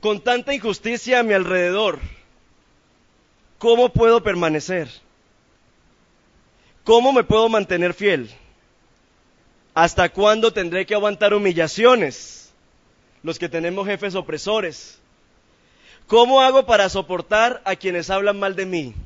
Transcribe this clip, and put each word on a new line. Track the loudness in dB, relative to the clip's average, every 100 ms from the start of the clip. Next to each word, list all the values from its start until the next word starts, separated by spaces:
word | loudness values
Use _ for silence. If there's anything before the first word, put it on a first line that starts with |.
Con | -4 -4
tanta | -2 -2 -2
injusticia | -6 -4 -6 -6 -8 -2 0
a |
mi | 2
alrededor, | 0 0 -2 0 0 -2 -4 -10 -16 _ _ _ _ _ _ _ _ _ _ _ _ _ _
¿cómo | 2 4 4
puedo | 4 4 4
permanecer? | 2 -2 -2 -2 -4 -6 -8 -14 _ _ _ _ _ _ _ _ _ _ _ _ _ _ _ _ _ _ 2
¿Cómo | 4 4
me | 2 2
puedo | 2 2
mantener | 0 -2 -2 -2
fiel? | -2 -2 -2 -6 -18 -20 _ _ _ _ _ _ _ _ _ _ _ _
¿Hasta | 0 0 2 -2
cuándo | 2 2 2 0
tendré | -2 -4 -4 -4
que | -2
aguantar | -2 0 0
humillaciones? | 2 0 0 -2 2 4 4 0 -6 -20 -20 -20 _ _ _ _ _ _ _
Los | -12 -8
que | -6
tenemos | -6 -6 -6 -6
jefes | -6 -6 -6
opresores. | -8 -8 -4 -4 -4 -10 -20 _ _ _ _ _ _ _ _ _ _ -20 _
¿Cómo | 4 6 6
hago | 6 4 4
para | 2 0
soportar | -2 -6 -8 -2 0 0 -2 -8
a | -6
quienes | -6 -6 -4
hablan | -2 -2 -2
mal | -4 -6
de | -8
mí? | -8 -8 -14